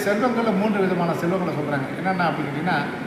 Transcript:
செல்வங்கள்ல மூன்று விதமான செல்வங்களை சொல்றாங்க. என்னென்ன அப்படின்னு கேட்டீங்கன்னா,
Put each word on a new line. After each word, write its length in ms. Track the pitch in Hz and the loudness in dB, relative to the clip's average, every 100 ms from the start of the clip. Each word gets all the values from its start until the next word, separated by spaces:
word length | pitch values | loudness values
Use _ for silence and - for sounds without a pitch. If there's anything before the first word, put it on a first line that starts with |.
செல்வங்கள்ல 540 | 196 214 254 233 226 190 | 2 2 2 2 2 2
மூன்று 220 | 220 202 | 2 2
விதமான 340 | 185 180 170 | 2 2 0
செல்வங்களை 400 | 147 170 185 175 | 0 0 0 0
சொல்றாங்க. 420 | 143 143 143 135 - | -2 -2 -2 -4 -4
என்னென்ன 320 | 175 185 165 | -2 0 0
அப்படின்னு 220 | 151 139 | 0 -4
கேட்டீங்கன்னா, 280 | 139 180 156 - - | -2 0 0 -2 -6